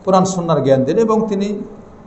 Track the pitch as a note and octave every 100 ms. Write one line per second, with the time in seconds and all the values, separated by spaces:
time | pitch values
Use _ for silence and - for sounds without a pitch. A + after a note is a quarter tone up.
0 | - F#3+ F#3 F3+ E3+ D3+ B2+ C3 - G#3
1 | A3 G#3+ A3 G3 G3+ - - - - -